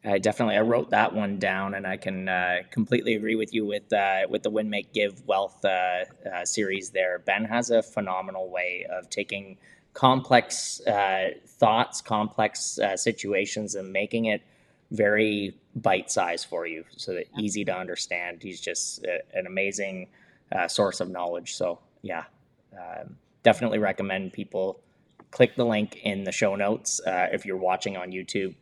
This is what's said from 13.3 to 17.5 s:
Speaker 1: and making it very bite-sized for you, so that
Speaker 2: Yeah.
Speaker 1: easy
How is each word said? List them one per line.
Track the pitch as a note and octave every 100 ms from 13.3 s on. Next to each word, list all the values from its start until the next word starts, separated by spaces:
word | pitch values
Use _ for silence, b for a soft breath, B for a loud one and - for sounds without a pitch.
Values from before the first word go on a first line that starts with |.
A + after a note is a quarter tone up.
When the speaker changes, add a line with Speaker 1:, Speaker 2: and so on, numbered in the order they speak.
| G2+ G2+ - G#2
Speaker 1:
and | G2 F#2+
making | F#2+ G#2 A#2 A2+
it | G#2 b b b b _
very | G#2+ G#2 G#2+ A2 G#2 G2 - _ -
bite-sized | G#2+ F#2+ - - F2 E2+ -
for | E2+ E2+
you, | D#2+ E2 -
so | - F2+
that | F2+
Speaker 2:
Yeah. | -
Speaker 1:
easy | G#2